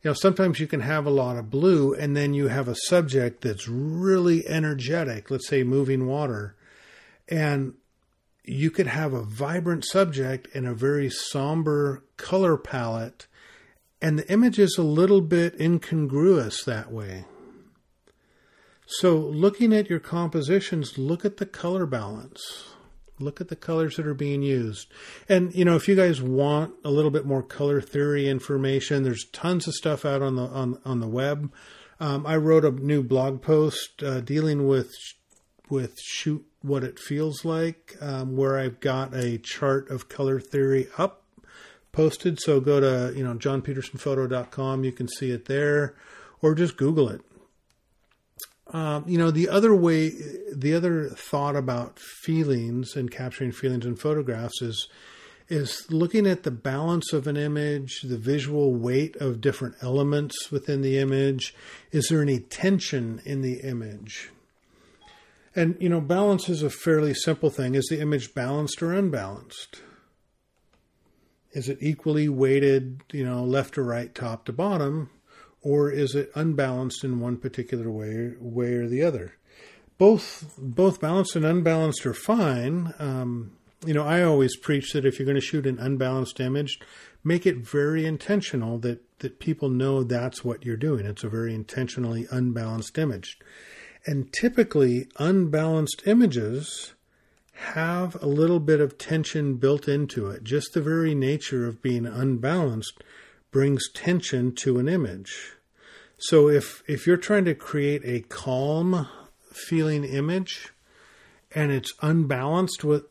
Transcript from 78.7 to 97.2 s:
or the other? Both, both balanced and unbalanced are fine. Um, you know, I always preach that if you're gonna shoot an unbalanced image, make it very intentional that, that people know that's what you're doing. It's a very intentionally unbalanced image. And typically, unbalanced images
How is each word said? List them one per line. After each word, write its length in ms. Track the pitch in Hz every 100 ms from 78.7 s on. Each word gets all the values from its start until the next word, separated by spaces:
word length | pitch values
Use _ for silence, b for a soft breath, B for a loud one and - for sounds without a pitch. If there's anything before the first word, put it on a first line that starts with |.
or 120 | 120 120
the 160 | 123
other? 340 | 165 131 87 _ B B B B B _
Both, 580 | 190 220 - - 151 -
both 420 | 131 120 190 -
balanced 380 | 156 180 190 170
and 80 | 156
unbalanced 600 | 175 165 165 160 139 135
are 80 |
fine. 800 | 113 - 233 170 123 123 170 170 -
Um, 540 | 147 131 123 120 110 - _ _ 165
you 80 |
know, 100 | 147
I 200 | 151 170
always 340 | 175 147 131 -
preach 340 | - 143 135
that 140 | 151 135
if 120 | 127
you're 80 | 135
gonna 140 | 139
shoot 260 | 131 156 135
an 140 | 123
unbalanced 640 | 127 135 131 131 127 -
image, 400 | 127 139 143 - B B B B
make 220 | 156 170 190
it 140 | 127
very 460 | 117 143 147 160 160
intentional 720 | 156 - 202 190 135 113 117
that, 200 | 120 120 _ _
that 200 | 131 -
people 300 | - 156 139
know 340 | 127 131 135
that's 400 | 123 120 127 -
what 220 | 123 113 120
you're 100 | 113
doing. 300 | 147 135 101
It's 180 | 104
a 60 | 110
very 260 | 110 117 110
intentionally 720 | 107 - 123 - 120 117 120
unbalanced 680 | 127 123 117 113 113 110 -
image. 420 | 156 101 - - B B B B B B -
And 280 | 143 131
typically, 720 | - 240 240 220 151 131 123 131 -
unbalanced 840 | 151 190 175 151 160 160 151 - 196
images 880 | 233 233 123 107 123 151 - - _ _ _